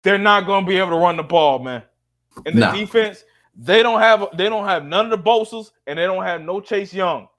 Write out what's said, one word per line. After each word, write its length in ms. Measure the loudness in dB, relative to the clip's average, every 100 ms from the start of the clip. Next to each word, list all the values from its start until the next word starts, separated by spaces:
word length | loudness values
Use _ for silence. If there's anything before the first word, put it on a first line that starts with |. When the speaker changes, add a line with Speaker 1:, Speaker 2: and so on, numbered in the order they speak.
Speaker 1:
They're 160 | 2 2
not 260 | 4 2 2
gonna 200 | -2 0
be 100 | 0
able 140 | 0
to 60 | 2
run 200 | 2 0
the 60 |
ball, 360 | 0 2 2 0
man. 260 | -4 -10 _ _ _ _ _ -14
And 100 | 0
the 60 | 2
Speaker 2:
Nah. 120 | 2
Speaker 1:
defense, 520 | 0 -2 0 0 -6 _ _ _ -14
they 260 | 2 2
don't 180 | 4 4
have, 280 | 4 4 0 -4
they 140 | -2
don't 160 | -2 -2
have 180 | -4
none 260 | -2 -2 -2
of 0 |
the 140 | 0
Bosas, 460 | 2 0 0 -10 -16 _ -10
and 120 | -4
they 60 |
don't 180 | -2 -2
have 200 | -4 -6
no 180 | -6 -8
Chase 320 | -4 -6 -6
Young. 360 | -4 -4 -4 -10